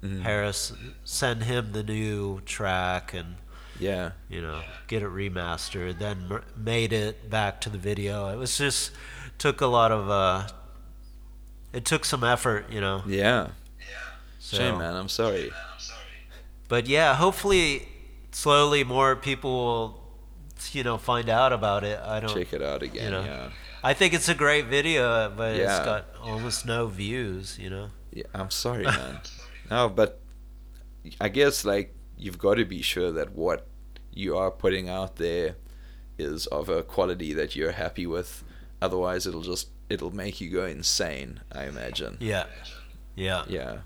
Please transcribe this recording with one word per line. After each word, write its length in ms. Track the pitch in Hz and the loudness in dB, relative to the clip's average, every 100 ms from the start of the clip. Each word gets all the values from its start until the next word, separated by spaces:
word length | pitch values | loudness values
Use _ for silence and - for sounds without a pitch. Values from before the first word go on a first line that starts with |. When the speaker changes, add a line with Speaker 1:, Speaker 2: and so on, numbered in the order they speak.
Speaker 1:
Mm-hmm. 200 | 98 95 | -4 -2
Speaker 2:
Harris, 500 | 92 104 104 98 - 113 127 - | 0 2 2 0 -4 -6 -12 -12
send 380 | - - 135 117 | -6 0 2 2
him 280 | 113 123 110 | 0 0 0
the 100 | 104 | -4
new 580 | 107 107 107 104 101 95 | -2 0 0 0 -2 -4
track 720 | - - 101 92 90 90 - | -6 -2 0 2 2 0 -2
and, 220 | 92 85 87 - - - - | -8 -8 -10 -14 -16 -16 -4
Speaker 1:
Yeah. 340 | 95 95 87 - - | -2 0 -2 -6 -10
Speaker 2:
you 100 | 90 | -8
know, 220 | 80 76 80 - - | -6 -6 -8 -12 -4
get 140 | 113 | -2
it 60 | 101 | -2
remastered, 920 | 90 98 90 87 82 - 98 90 85 | -2 -2 -2 -2 -4 -4 -4 -4 -2
then 280 | 104 98 90 | -4 -4 -4
m-, 120 | 107 - - | -6 -6 -6
made 360 | 110 117 113 | 0 2 2
it 340 | 110 107 107 110 | 2 0 -4 -2
back 320 | 107 104 - | 0 0 -2
to 80 | - | -6
the 80 | 104 | -4
video. 500 | 95 101 101 104 98 | -2 0 0 -2 -4
It 80 | 107 | -4
was 200 | 127 - | -2 2
just, 360 | 143 123 - - - - - - | 2 2 -2 -8 -14 -12 -14 0
took 220 | 147 139 | 2 4
a 60 | 135 | 6
lot 240 | 120 113 | 8 8
of, 160 | 110 98 | 6 4
uh, 380 | 101 95 92 101 - - - - - - - - - - - - | 4 6 4 -2 -10 -16 -16 -16 -16 -18 -18 -18 -18 -18 -18 -10
it 100 | 123 | -4
took 200 | 117 156 - | 0 2 2
some 180 | 139 | 2
effort, 460 | 120 120 123 104 104 | 4 4 4 0 0
you 100 | 110 | -2
know. 220 | 98 95 95 | 0 0 0
Speaker 1:
Yeah. 420 | 98 101 120 80 - - - - - - - - - | 4 6 4 2 -8 -16 -18 -14 -12 -12 -14 -18 -16
Speaker 2:
So 180 | - 101 | -4 2
Speaker 1:
Shame, 220 | 123 90 | 2 2
man. 160 | 82 90 | 0 -2
I'm 120 | 95 | -4
sorry. 400 | - 113 98 64 - - - - - - - - - - - - | 2 2 2 -2 -8 -12 -12 -12 -12 -14 -16 -16 -16 -16 -18 0
Speaker 2:
But 180 | 120 120 | 0 4
yeah, 280 | 143 160 | 6 8
hopefully 760 | 135 185 190 202 190 160 139 - - - - - | 8 6 4 4 6 6 2 -4 -16 -16 -16 -12
slowly 520 | - 151 143 147 147 | -2 8 8 10 6
more 300 | 127 127 135 131 | 6 6 6 6
people 340 | 143 131 143 127 | 2 0 0 2
will, 380 | 120 117 113 113 - - - - - - - | 2 2 0 -6 -16 -16 -18 -16 -16 -12 -6
you 100 | 143 | -2
know, 140 | 123 113 | 0 0
find 300 | - 120 113 | 2 2 4
out 240 | 113 131 | 6 6
about 320 | 120 104 101 | 6 4 2
it. 140 | 101 104 | 0 -4
I 200 | 82 107 | -2 -2
don't, 140 | 110 | 0
Speaker 1:
Check 180 | 107 87 | -2 -2
it 100 | 73 | -2
out 200 | 69 69 | -2 -2
again, 220 | 69 52 | -4 -4
Speaker 2:
you 60 | 107 | -4
know. 140 | 95 | -2
Speaker 1:
yeah. 240 | 95 67 62 - - - | -4 -6 -8 -12 -14 -2
Speaker 2:
I 100 | 127 | 2
think 200 | 143 185 | 4 4
it's 140 | 160 - | 4 2
a 60 | |
great 320 | 156 147 147 120 | 4 6 6 4
video, 640 | 139 151 156 123 117 107 101 | 2 4 4 4 4 2 0
but 160 | 113 | 0
it's 80 | 107 | 2
Speaker 1:
Yeah. 240 | 98 95 | 4 2
Speaker 2:
got 220 | 123 107 - - | 2 0 -4 -12
almost 440 | 113 110 120 110 123 | -6 -4 -2 -4 -2
no 200 | 117 113 | -2 -2
views, 720 | 95 101 127 110 92 95 - | -2 -4 -2 -2 -4 -8 -10
you 120 | 95 | -8
know. 200 | 95 104 - - | -8 -10 -14 -14
Speaker 1:
Yeah, 120 | - - | -12 -10
I'm 160 | 98 95 | -6 -4
sorry, 340 | - 120 120 | -2 0 0
Speaker 2:
<laughs> 160 | 101 - | 2 0
Speaker 1:
man. 200 | 64 65 - - - - - | -2 -10 -14 -14 -16 -16 -2
No, 180 | 113 120 | 4 4
but 320 | 95 107 - - - - - - - - - 78 - | 6 4 4 -16 -16 -16 -16 -16 -16 -16 -16 -14 -2
I 80 | 104 | 0
guess, 360 | 110 143 143 | 6 6 6
like, 300 | 104 101 98 - - - | 2 2 0 -8 -16 -10
you've 220 | 98 90 | -10 0
gotta 260 | 98 104 | 4 6
be 160 | 98 92 | 4 0
sure 300 | - - 87 | -2 2 2
that 200 | 80 71 | 0 -2
what 320 | - 85 80 - - - - - | 0 0 0 -4 -16 -16 -16 -14
you 240 | - 98 82 | -6 0 2
are 140 | 95 | 2
putting 380 | - 95 95 92 | 2 2 2 -2
out 280 | 92 95 - | -4 -4 -4
there 400 | 85 85 80 87 - - - - - - | -2 0 0 -4 -14 -16 -16 -16 -16 -6
is 280 | 71 78 - | -4 -4 -2
of 220 | 71 87 | -2 0
a 140 | 87 | 0
quality 500 | 80 - 90 90 78 | 0 2 2 2 -2
that 200 | 76 76 | -2 -2
you're 180 | 67 80 | 0 -2
happy 340 | 87 82 - 87 | 0 -4 -4 -2
with. 360 | 82 90 - - - - - | -2 -4 -10 -16 -16 -18 -4
Otherwise, 460 | 92 92 90 92 95 | 0 2 0 0 -2
it'll 160 | 82 | -4
just, 260 | 87 90 - - - | -4 -6 -6 -12 -6
it'll 240 | 104 82 | -4 -4
make 260 | 98 98 95 | -6 -6 -6
you 100 | 87 | -4
go 140 | 90 | -2
insane, 760 | 92 73 87 - 87 67 65 - - | -2 -2 0 2 0 -4 -8 -12 -12
I 120 | 67 | -8
imagine. 520 | 67 69 62 - 60 - | -8 -6 -6 -4 -6 -4
Speaker 2:
Yeah. 260 | 113 98 - - - - - - - | 0 0 -2 -8 -14 -14 -16 -16 -16
Yeah. 300 | - 95 92 - | -4 0 0 0
Speaker 1:
Yeah. 300 | 92 65 53 | -4 -4 -8